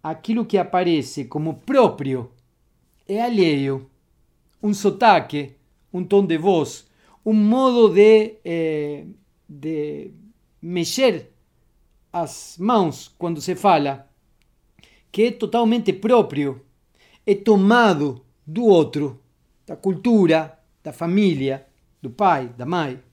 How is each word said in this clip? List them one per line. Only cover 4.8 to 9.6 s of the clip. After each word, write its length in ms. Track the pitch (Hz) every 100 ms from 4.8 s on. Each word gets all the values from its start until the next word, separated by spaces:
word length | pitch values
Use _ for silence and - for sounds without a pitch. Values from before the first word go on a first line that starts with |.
| 202 190 233 175 - 147 139 _ _ _ _
um 120 | 180
tom 220 | 180 202 190
de 100 | 160
voz, 500 | 180 175 143 - _ _ _ _
um 80 | 214
modo 560 | 214 208 254 262 240 220
de, 480 | 175 214 220 220 220
eh, 600 | 175 165 160 151 147 147 160 - _ _ _
de 640 | 147